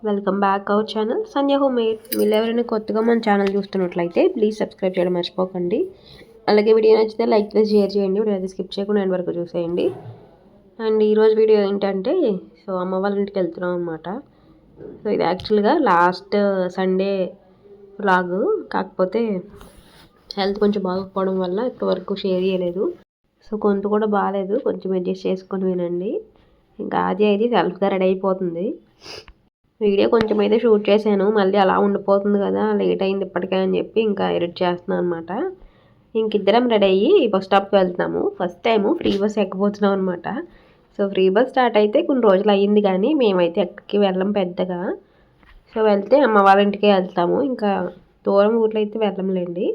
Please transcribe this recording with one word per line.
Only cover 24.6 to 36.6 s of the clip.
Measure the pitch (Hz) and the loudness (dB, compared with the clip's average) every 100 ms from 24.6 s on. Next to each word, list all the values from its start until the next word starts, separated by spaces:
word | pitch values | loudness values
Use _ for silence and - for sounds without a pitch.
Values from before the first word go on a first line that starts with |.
| 233 | -2
కొంచెం | 190 185 185 | -6 -4 -4
అడ్జస్ట్ | 180 185 190 | -4 -4 -4
చేసుకొని | 185 185 190 190 | -4 -6 -4 -2
వినండి. | 180 175 175 190 349 - _ _ _ _ _ | -2 -4 -4 -4 -8 -10 _ _ _ _ _
ఇంకా | - - 180 | -6 -2 -2
ఆది | 185 208 | 0 2
అయితే | 202 233 | 2 2
సెల్ఫ్గా | 226 175 180 196 | 2 0 0 -2
రెడీ | 196 185 | 2 0
అయిపోతుంది. | 190 196 190 180 165 196 339 _ _ - - - _ _ _ _ _ | 0 -2 -2 -4 -4 -6 -8 _ _ -20 -20 -20 _ _ _ _ _
వీడియో | 214 196 220 | 0 2 4
కొంచెం | 233 220 208 | 4 2 2
అయితే | 202 220 | 2 2
షూట్ | 240 208 208 | 4 2 4
చేశాను, | 202 208 202 190 220 | 2 2 0 2 2
మళ్ళీ | 190 202 | 2 2
అలా | 190 185 202 | 2 2 2
ఉండిపోతుంది | 196 196 202 202 202 | 0 2 0 2 0
కదా, | 196 196 208 208 | 0 0 0 0
లేట్ | 190 180 190 | 0 0 0
అయింది | 196 190 | -2 -4
ఇప్పటికే | 180 190 190 | -6 -4 -2
అని | 190 185 | 0 -2
చెప్పి | - - 220 | -2 -2 -2
ఇంకా | 196 185 175 | -2 -2 -2
ఎడిట్ | 170 175 | -4 -2
చేస్తున్నాను | 180 175 180 185 | -2 -2 -4 -4
అనమాట. | 180 170 165 196 370 370 - _ _ _ _ | -2 -4 -6 -6 -6 -8 -20 _ _ _ _
ఇంకిద్దరం | 226 220 214 190 220 | -4 -2 0 2 2